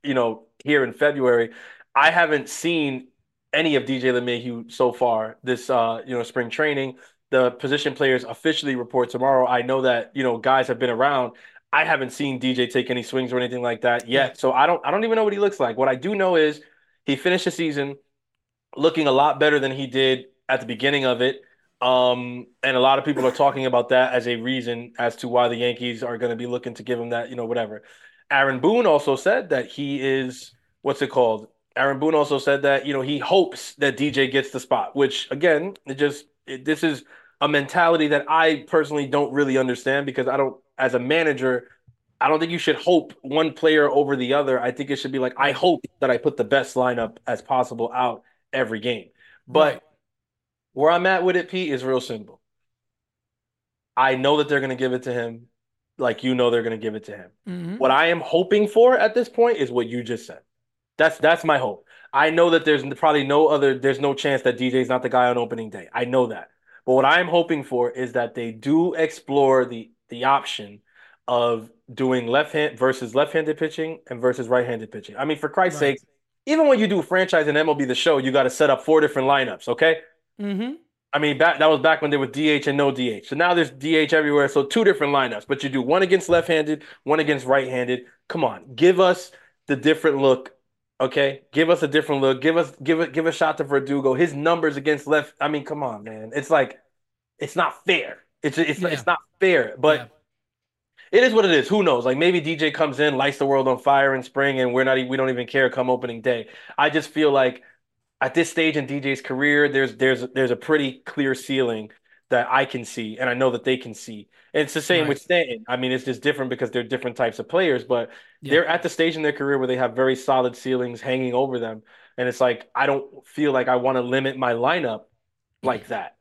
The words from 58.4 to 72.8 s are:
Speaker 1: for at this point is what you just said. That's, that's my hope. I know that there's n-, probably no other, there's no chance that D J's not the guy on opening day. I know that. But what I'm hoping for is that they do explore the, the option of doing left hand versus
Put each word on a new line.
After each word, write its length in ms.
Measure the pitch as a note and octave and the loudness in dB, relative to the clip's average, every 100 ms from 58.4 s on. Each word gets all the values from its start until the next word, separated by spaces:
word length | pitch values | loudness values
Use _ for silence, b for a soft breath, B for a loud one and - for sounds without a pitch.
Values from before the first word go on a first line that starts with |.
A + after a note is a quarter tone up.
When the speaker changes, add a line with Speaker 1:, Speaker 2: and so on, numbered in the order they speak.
| F#3 G#3 G#3 | 2 2 4
Speaker 1:
for 300 | A3+ A#3+ B3+ | 6 6 6
at 160 | G#3+ | 2
this 140 | A3 A#3+ | 2 -2
point 300 | - A#3 G3+ | 2 2 2
is 140 | C3 | 0
what 160 | B2 A#2 | -2 -2
you 160 | A#2+ | -6
just 220 | A2+ A2+ - | -6 -8 -10
said. 140 | F#2+ _ _ _ _ _ - | -20 _ _ _ _ _ 2
That's, 200 | D#3 - | 2 4
that's 260 | D3+ E3 | 2 2
my 140 | D#3+ C#3+ | 2 0
hope. 280 | B2 G#2 _ B B | 0 -8 _ B B
I 160 | C3+ D#3 | 2 2
know 200 | D#3+ F3 | 4 4
that 140 | E3 D3+ | 4 4
there's 180 | C#3+ | 0
n-, 120 | C3+ C3 | 0 0
probably 300 | D#3+ D3+ C3+ | 2 2 2
no 220 | C#3+ D#3 | 4 4
other, 300 | D3 C#3 C3 | 4 2 2
there's 220 | C3+ C3+ | 0 0
no 140 | C#3 | -2
chance 280 | C3+ D3 C3+ | -2 0 0
that 140 | B2+ A#2+ | 0 0
D 120 | B2+ | 0
J's 200 | B2+ B2 | 0 0
not 120 | B2+ | -2
the 60 | B2+ | 0
guy 180 | B2+ B2 | 2 2
on 80 | B2 | 2
opening 320 | A2+ A2+ A2 | -4 -6 -10
day. 200 | G2+ E2+ | -14 -10
I 120 | A#2+ B2 | -6 0
know 220 | C3 B2 | 0 0
that. 220 | G#2 - b b b - | -4 -14 b b b 0
But 80 | |
what 120 | C3 C3+ | 4 6
I'm 220 | E3 F3+ | 4 4
hoping 360 | E3+ E3+ D#3 | 0 0 -4
for 280 | C3+ B2 A#2+ | -4 -4 -4
is 220 | B2+ B2+ | -4 -4
that 200 | B2 A#2 B2 | -4 -4 -6
they 160 | A#2 | -10
do 420 | A2+ A#2 D#3+ F3 | -8 0 2 2
explore 720 | D#3 D#3+ - - C#3 C3+ C3 B2 | 0 -4 -4 -2 2 4 4 2
the, 260 | A#2+ G#2+ _ _ | -6 -16 _ _
the 160 | A#2+ C3 | -4 0
option 560 | C#3 - - G#2 G#2 b b b b - | 0 -2 -12 -12 -20 b b b b -2
of 420 | B2 A#2+ A2+ A2+ _ - | 0 2 -2 -8 _ -20
doing 340 | B2 C3 B2+ A#2 | -4 0 0 0
left 260 | C3+ D3+ | 0 0
hand 260 | D#3 D3+ | -2 -4
versus 340 | A#2+ | 0